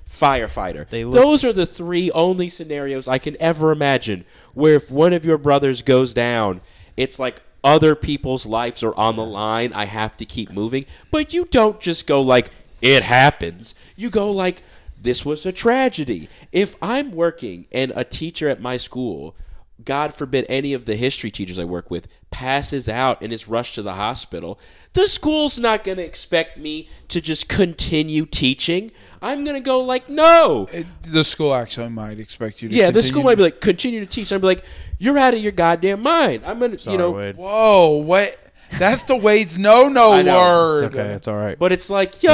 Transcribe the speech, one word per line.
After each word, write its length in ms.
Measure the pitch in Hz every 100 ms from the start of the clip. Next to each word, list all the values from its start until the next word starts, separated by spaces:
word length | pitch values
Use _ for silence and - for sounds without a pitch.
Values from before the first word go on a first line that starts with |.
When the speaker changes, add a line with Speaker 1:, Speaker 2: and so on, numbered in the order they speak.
| -
Speaker 1:
firefighter. 760 | - 143 131 110 120 92 76 -
Speaker 2:
They 140 | 117 117
look 100 | 247
Speaker 1:
Those 280 | 285 302
are 100 | 262
the 120 | 190 170
three 460 | - 170 175 180
only 380 | 160 180 185 175
scenarios 580 | - 156 147 139 135 127
I 100 | 131
can 180 | 147 143
ever 320 | 165 156 156
imagine 540 | 151 143 131 113 95 - _ _
where 220 | 127 156 147
if 160 | -
one 220 | 135 175
of 100 | 175 160
your 120 | 151
brothers 440 | 143 143 139 120
goes 320 | 135 127 127
down, 480 | 120 120 120 104 90 - - - -
it's 200 | 127 -
like 220 | 127 - _ _
other 320 | 139 156 156 151
people's 500 | - 143 131 131 110
lives 380 | 113 120 120
are 120 | 113 -
on 200 | 110 110
the 100 | 110
line. 480 | 101 107 113 120
I 120 | 104 104
have 300 | 107 107 -
to 80 | 113
keep 260 | 123 104
moving. 340 | 95 110 135 139 - -
But 220 | 311 302
you 120 | 339 339
don't 340 | 247 214 214
just 240 | 175 165 -
go 140 | 139
like, 280 | 131 127 - - _ -
"It 200 | 127 135
happens." 680 | 110 123 143 - 85 85 113 - - -
You 140 | 226
go 180 | 208 202
like, 300 | 196 185 180 - - - -
"This 240 | 120 123 143
was 200 | 151 185
a 60 |
tragedy." 800 | 185 233 262 262 - 135 90 - - -
If 240 | 180 196 -
I'm 300 | 180 262 285
working 540 | 165 170 165 107 87 -
and 200 | 127 131 120
a 80 |
teacher 440 | 123 - 160 - 151
at 120 | 127
my 160 | 123 123
school, 580 | - 127 123 78 76 - - - - _
God 300 | 117 139 147
forbid 320 | - 135 131 -
any 260 | 131 143
of 120 | 131 117
the 100 | 107
history 360 | 127 - 113
teachers 280 | - 92 90
I 60 | 87
work 240 | 87 -
with, 160 | 85 - _ -
passes 560 | - 131 139 - 139 120
out 340 | 113 131 -
and 120 | 110
is 140 | 113 104
rushed 280 | 113 120 -
to 60 |
the 140 | 101 92
hospital, 640 | 107 127 - 85 82 - - _ _
the 160 | 370 392
school's 500 | - 302 311 294 240
not 240 | 233 214
gonna 180 | 202 185
expect 540 | 165 - - 170 160 -
me 300 | 151 156 - - -
to 100 | 175
just 300 | 160 156 -
continue 760 | - 175 160 - 156 156 151 156
teaching. 680 | - 135 - - 175 220 - - -
I'm 220 | 214 285
gonna 160 | 294 277
go 220 | 254 254
like, 260 | 254 254 254
"No." 600 | 294 320 339 269 123 95
Speaker 3:
It, 140 | 170 170 -
the 220 | 165 156 143
school 280 | - 147
actually 360 | 131 113 - 117
might 300 | 113 107 107
expect 420 | 107 - 110 -
you 80 | 113
to 60 | 240
Speaker 1:
Yeah, 160 | 180
the 100 | 143
school 200 | 131 277
Speaker 3:
continue. 20 | 262
Speaker 1:
might 100 | 220
be 80 |
like, 160 | 175 -
"Continue 400 | 208 175 254 226
to 60 | 196
teach." 260 | 247 196
I'd 80 | 190
be 80 | 190
like, 160 | 185 - - - -
"You're 200 | 214 285
out 160 | 262
of 80 | 233
your 100 | 208
goddamn 500 | 190 165 170 185 196
mind." 420 | 262 339 240 113 165
I'm 140 | 233
gonna, 200 | 240 202
Speaker 2:
Sorry, 140 | -
Speaker 1:
you 40 | 190
know. 140 | 175
Speaker 2:
Wade. 240 | 196 202 180
Speaker 3:
Whoa, 600 | 190 214 220 196 160 151
what? 400 | 151 185 202 - _ _ - 143
That's 240 | 185 247
the 140 | - 254
Wade's 400 | 208 214 185 170
no-no 560 | 208 233 285 269 220
Speaker 1:
I 80 | 196
know. 180 | 180 180
Speaker 3:
word. 460 | 180 170 165 151 135
Speaker 2:
It's 100 | 131
okay. 140 | 104
It's 140 | 101 -
all 80 | 104
right. 240 | 104 -
Speaker 1:
But 140 | 180
it's 160 | 180 -
like, 260 | 196 185 -
Speaker 3:
I 40 | 339